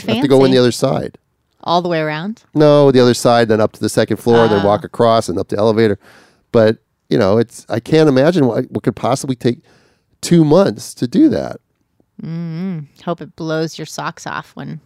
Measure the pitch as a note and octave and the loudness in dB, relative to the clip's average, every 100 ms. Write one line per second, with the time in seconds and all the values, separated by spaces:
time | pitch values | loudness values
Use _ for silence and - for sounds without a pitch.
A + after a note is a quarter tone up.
0 | A3+ A3 C#3 C3+ C3+ B2+ B2 - C3+ - | -4 -2 2 4 4 4 2 0 -4 -4
1 | - _ _ _ _ _ - F3 F3 E3 | -8 _ _ _ _ _ -4 -2 -2 -4
2 | D#3 D3+ F#3+ A3+ _ D3 D3+ D3 C#3 B2+ | -4 -6 -10 -12 _ 2 4 6 4 4
3 | B2 A#2 B2+ A#2 A2+ A2 G#2+ - A2 - | 4 2 2 2 2 0 0 -4 -4 -2
4 | A2+ G#2 A#2 A#2 A2+ G#2 G2+ G#2 F#2 - | -2 -2 2 2 4 2 2 0 -4 0
5 | A#2 A2+ G#2 F2+ - G2+ A2+ A2 A2+ G2 | 2 2 -2 -8 -6 -2 0 2 0 -2
6 | _ _ _ _ _ A#2 A2 A#2 _ _ | _ _ _ _ _ 2 2 0 _ _
7 | - C#3+ F#2+ A2 A#2 - - A2+ - D#3+ | -4 0 2 0 -2 -8 -10 -8 0 2
8 | D#3 C3 D3 F3+ B2+ A2 C3 A2+ C3+ - | 4 4 2 2 0 -2 -6 -6 -6 -4
9 | A2+ C3+ C#3+ B2+ B2+ B2 _ _ _ _ | -4 -4 -6 -4 -4 -6 _ _ _ _
10 | _ _ - E3+ D3+ E3+ D3+ A2 - - | _ _ 0 2 4 4 2 -4 -14 -10
11 | B2 G3 D#4 - A#1+ - _ _ _ _ | -4 2 2 0 -6 -14 _ _ _ _
12 | _ - D#3 E3 E3+ D#3+ F#3+ E3 C#3+ _ | _ -18 -12 -10 -10 -10 -10 -10 -14 _
13 | - E3+ D3+ - D#3+ D#3+ D#3+ - D#3 - | -10 -10 -12 -12 -6 -6 -6 -8 -14 -12
14 | D3+ - - - - - C#3+ D#3 | -12 -12 -12 -12 -14 -18 -16 -16